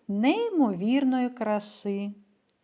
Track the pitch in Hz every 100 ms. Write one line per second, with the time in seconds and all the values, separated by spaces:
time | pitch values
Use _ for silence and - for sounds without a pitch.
0 | - 202 247 403 466 370 240 180 202 262
1 | 262 254 247 247 214 208 208 - 208 202
2 | 202 202 _ _ _ _